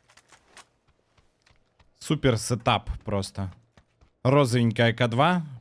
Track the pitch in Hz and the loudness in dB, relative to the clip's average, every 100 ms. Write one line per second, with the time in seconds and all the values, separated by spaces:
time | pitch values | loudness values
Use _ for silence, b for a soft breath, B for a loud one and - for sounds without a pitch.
0 | _ _ _ _ _ - - _ _ _ | _ _ _ _ _ -20 -20 _ _ _
1 | _ _ _ _ _ _ _ _ _ _ | _ _ _ _ _ _ _ _ _ _
2 | - 151 135 113 - 104 - 107 - - | -4 0 2 0 -2 -2 0 0 -2 -10
3 | - 101 95 - 95 - _ _ _ _ | -6 -4 -4 -8 -10 -10 _ _ _ _
4 | _ _ 127 139 135 123 117 107 117 117 | _ _ 2 2 4 2 0 2 0 2
5 | 120 117 156 180 151 127 | -2 2 2 0 -4 -12